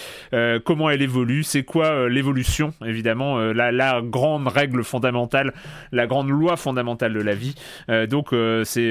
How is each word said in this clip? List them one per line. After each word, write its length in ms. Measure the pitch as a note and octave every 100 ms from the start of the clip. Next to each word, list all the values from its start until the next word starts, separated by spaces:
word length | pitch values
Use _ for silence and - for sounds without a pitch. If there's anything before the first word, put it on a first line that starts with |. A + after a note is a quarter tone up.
| - - -
euh, 260 | A#2+ A#2 A#2
comment 240 | - D3+ D#3
elle 100 | C#3
évolue, 400 | C3+ B2+ A#2+ C#3+
c'est 220 | D3+ C#3+
quoi, 240 | C3 E3 D#3
euh, 220 | C#3+ B2
l'évolution 680 | C3 C3+ C3 A#2+ - D3+ - A2+
évidemment, 540 | A2+ A2+ A#2 C#3 B2+
euh, 140 | A2
la, 180 | A2+ A#2+
la 320 | B2 C3+ B2
grande 440 | A#2+ B2 D3+ D3+ B2+
règle 360 | C#3+ C#3+ B2
fondamentale, 680 | A2 B2 B2+ A#2+ A#2+ C3+ C3+ - - - -
la 140 | A#2+ A#2+
grande 240 | C3+ C#3
loi 280 | C#3+ E3+ E3
fondamentale 580 | C3+ B2+ A#2+ A#2 A2+ G#2+
de 60 |
la 120 | G#2
vie. 220 | G#2 B2+ - - - -
Euh, 160 | A2+ A2
donc, 280 | C#3+ C#3+
euh, 300 | A#2+ A2+ A2+ A2
c'est, 160 | A#2+ A2+